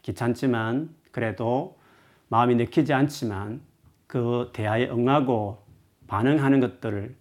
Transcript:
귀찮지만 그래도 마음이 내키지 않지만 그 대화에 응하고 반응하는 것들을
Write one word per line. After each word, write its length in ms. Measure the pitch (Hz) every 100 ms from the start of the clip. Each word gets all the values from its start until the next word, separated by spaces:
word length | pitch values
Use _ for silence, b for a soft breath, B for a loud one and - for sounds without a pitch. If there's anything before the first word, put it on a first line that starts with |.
귀찮지만 880 | - 98 120 120 135 117 113 123 160 - _
그래도 640 | - 113 101 117 127 185 - b b b b _
마음이 280 | 113 123 120
내키지 380 | 117 - 151
않지만 680 | 131 143 - 117 98 101 127 - _ _ _ _
그 460 | 127 120 120 120
대화에 360 | - 107 113 123
응하고 720 | 117 120 147 131 117 104 107 _ - _ _ -
반응하는 520 | 98 123 151 135 139
것들을 560 | 120 - 113 104 110 135